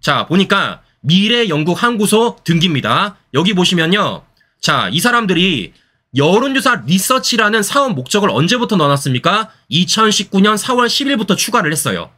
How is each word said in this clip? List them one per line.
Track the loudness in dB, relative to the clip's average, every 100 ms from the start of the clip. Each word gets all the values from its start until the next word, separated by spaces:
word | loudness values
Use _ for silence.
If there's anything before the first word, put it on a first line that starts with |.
자, | 0 -2 0
보니까 | 0 2 0 -2 -8 _ _
미래연구한구소 | 0 2 2 0 0 0 -2 0 0 0 0 2 0 -2
등기입니다. | -2 0 2 0 0 0 -2 -6 _
여기 | 0 2
보시면요. | 2 2 2 2 0 0 -6 _ _ _ _ -2
자, | 0 0
이 | 0
사람들이 | 0 0 0 0 0 -2 -6 _ _ _ _ 0
여론조사 | 2 2 2 0 0 -2 0
리서치라는 | -2 0 -2 0 0 0 0
사업 | 0 0 0
목적을 | -2 -2 0 0
언제부터 | 0 0 0 0
넣어놨습니까? | 0 2 0 -2 -2 0 -2 -4 _ _
이천십구 | -2 0 0 0 0 -2 2
년 | 2 2
사월 | -2 0 0
십 | -2 -2
일부터 | -2 0 -2
추가를 | 0 -2 -2
했어요. | -2 -4 -6 -8